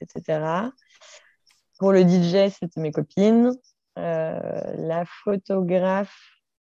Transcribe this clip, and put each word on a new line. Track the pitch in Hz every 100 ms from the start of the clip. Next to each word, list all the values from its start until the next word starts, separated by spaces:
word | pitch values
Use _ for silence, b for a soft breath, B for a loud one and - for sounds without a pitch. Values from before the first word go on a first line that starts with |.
et | 170
cetera. | 165 175 156 160 170 240 - b b b b b b _ _ _ -
Pour | 196
le | 190
D | 180 180
J, | 170 190 196
c'était | - 170 -
mes | 156
copines. | 151 151 - 208 233 240 254 _ _ _ 180
Euh, | 170 160 160 - - - - -
la | 160 165
photographe, | 175 - - 202 - 196 180 185 185 190 202 - _ _ _ _ _